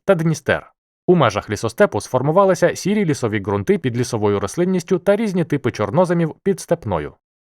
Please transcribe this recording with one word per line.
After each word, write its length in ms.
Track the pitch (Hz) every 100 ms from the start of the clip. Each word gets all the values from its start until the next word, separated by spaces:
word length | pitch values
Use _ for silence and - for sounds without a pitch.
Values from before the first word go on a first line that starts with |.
та 100 | -
Дністер. 580 | 180 165 151 - 85 - _ _ _ -
У 80 |
межах 360 | 180 120 101 -
лісостепу 500 | 104 113 - 202 104
сформувалися 760 | - 127 139 175 196 175 165 127
сірі 280 | 185 214
лісові 360 | 170 139 110 107
ґрунти 380 | 98 101 98 202
під 180 | 131 117
лісовою 440 | 120 113 104 101
рослинністю 580 | 101 - 180 185 - 180
та 180 | - 202
різні 280 | 220 180
типи 260 | 165 143 123
чорноземів 640 | - 98 139 175 170 160 -
під 180 | 202 190
степною. 540 | - 170 110 85 71 - _ _